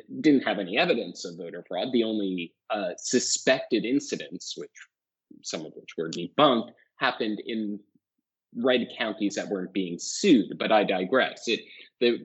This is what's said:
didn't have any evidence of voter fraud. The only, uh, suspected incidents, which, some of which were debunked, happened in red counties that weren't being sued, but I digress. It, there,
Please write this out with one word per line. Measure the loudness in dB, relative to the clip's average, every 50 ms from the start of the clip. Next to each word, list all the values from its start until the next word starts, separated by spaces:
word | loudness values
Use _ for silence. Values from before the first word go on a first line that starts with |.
| -6 -10 -4 2
didn't | 6 6 6 6
have | 4 2 -2 -2
any | -2 -2 0
evidence | 2 2 2 2 0 -2 -6 -8 -10 -12
of | -12 -10 -10
voter | -12 -12 -12 -12 -10
fraud. | -8 -6 -4 -2 0
The | 2 2 2
only, | 2 0 -2 -2 -2 -2 -4 -6 -8 _ _ _ -6
uh, | -4 -4 -4 -4 -6 -8
suspected | -4 -2 0 0 0 0 -2 0 2 2 2 2 0 0 -2 0 0
incidents, | 0 0 -2 -2 -4 -6 -8 -8 -10 -12 -12 -12 -12 -12 -12
which, | -12 -14 _ -20 -20 -20 _ _ _ _ _ _ _ -20 -20 -16
some | -12 -8 -8 -8 -8
of | -10 -14
which | -16 -18 -10 -6
were | -6 -4 -4
debunked, | -4 -6 -6 -2 _ 6 6 6 6 4 0 -4 -10 _ _ _ _
happened | -2 -2 -2 0 -2 -2 -4 -4 -6 -6
in | -6 -4 -4 -4 -4 -6 -8 _ _ _ _ _ _ _ _ _ _ _ _ _ _ -6
red | -2 2 2 2 2 0 -2 -6 -6
counties | -4 -4 -4 -2 -2 -2 -2
that | -4 -4 -4
weren't | -4 -4 -4 -4
being | -4 -4 -4 -4 -4 -8
sued, | -8 -8 -4 2 6 6 8 6 6 2 -2 -2
but | 2 4
I | 4 4 4
digress. | 4 0 0 0 2 2 2 2 2 -2 -6 -4 -2
It, | -2 -2 -4 -8 -20 -20 -20 -14 _ 0
there, | 2 2 2 0